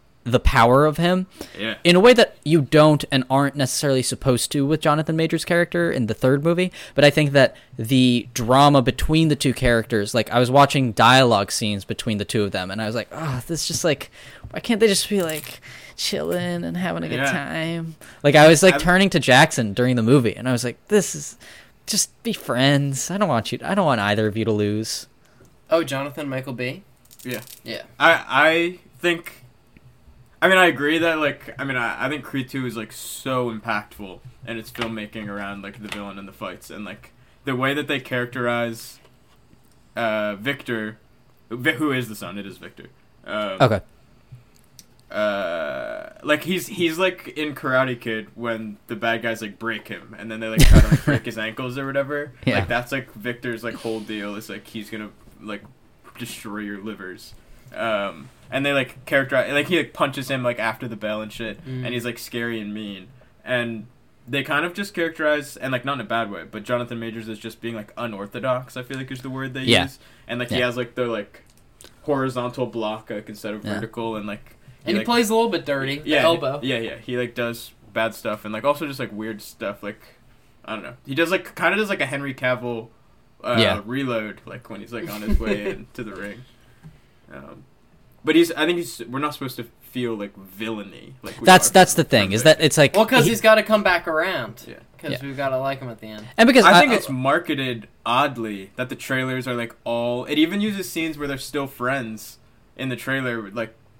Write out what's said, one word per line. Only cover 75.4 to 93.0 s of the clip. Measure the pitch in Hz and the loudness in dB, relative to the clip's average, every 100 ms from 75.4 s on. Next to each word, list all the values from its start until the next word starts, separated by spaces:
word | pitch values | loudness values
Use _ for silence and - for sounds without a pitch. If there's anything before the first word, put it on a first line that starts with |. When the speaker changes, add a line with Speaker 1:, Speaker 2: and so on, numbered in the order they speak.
| 233 | 0
Speaker 3:
bit | 170 - | -2 -4
dirty, | 139 135 143 | -4 -4 -6
the | 151 | -2
Speaker 2:
yeah, | 147 | 2
Speaker 3:
elbow. | 147 170 135 143 | 4 2 -2 -4
Speaker 2:
yeah, | 135 120 | -4 -4
yeah. | 113 - | -6 -10
He, | - 123 | -8 -6
like, | 120 123 | -4 -4
does | 117 117 - _ - | -6 -6 -14 _ -8
bad | 117 113 | -4 -4
stuff, | 107 113 107 107 | -4 -8 -8 -8
and, | |
like, | 110 139 | -4 -2
also | 143 147 | -2 -4
just, | 135 | -8
like, | 113 | -8
weird | 104 110 104 | -8 -10 -10
stuff, | - - 101 101 | -14 -10 -10 -8
like, | 104 107 - _ _ _ _ _ - | -10 -12 -18 _ _ _ _ _ -12
I | |
don't | 110 | -12
know. | 85 - - | -12 -16 -6
He | 135 | -2
does, | 165 | 0
like, | 190 - - | -2 -4 -2
kinda | 165 202 | 0 0
does, | 208 | -2
like, | 196 | -4
a | 131 | -4
Henry | 139 139 | -6 -8
Cavill, | 131 127 123 123 117 110 _ _ _ _ _ | -4 -2 -2 -4 -8 -10 _ _ _ _ _
uh, | - 117 | -2 2
Speaker 1:
Yeah. | 104 92 101 | 2 0 -4
Speaker 2:
reload, | 131 131 113 107 - - | -6 -4 -4 -6 -12 -16
like, | 98 - | -18 -16
when | 101 | -16
he's, | 101 | -12
like, | 117 - | -12 -10
on | 107 | -8
his | 107 - | 0 0
way | 113 101 104 | 2 -4 -6
Speaker 3:
<laughs> | |
Speaker 2:
into | - - - | -10 -12 -14
the | 107 | -12
ring. | 95 101 113 127 _ _ _ 156 - _ _ - | -12 -14 -14 -20 _ _ _ -20 -20 _ _ -20
Um, | 69 - - - _ _ _ _ _ - | -20 -20 -20 -20 _ _ _ _ _ 2
but | 156 | 4
he's, | 165 | 4
I | 147 156 | 2 -2
think | 175 | -2
he's, | 170 - - | -6 -10 -10
we're | 131 | -4
not | 147 | -4
supposed | 143 131 127 | -6 -10 -10
to | - _ | -14 _
feel, | - 127 120 110 | -12 -6 -4 -4
like, | 101 98 | -10 -14
villainy. | 95 95 113 107 98 - - - | -18 -10 -8 -8 -12 -18 -20 -18
Like, | 107 - | -16 2
we | 190 | 8
Speaker 1:
That's, | 185 - | 8 8
Speaker 2:
are | |
Speaker 1:
that's | 190 180 | 6 6
the | - | 4
Speaker 2:
from | 151 | 4
Speaker 1:
thing, | 123 95 | 4 4
is | 107 | 4
Speaker 2:
Victor. | 156 156 | 6 6
Speaker 1:
that | 151 | 4
it's | - | 6
like | 139 | 4
Speaker 3:
Well, | 196 | 6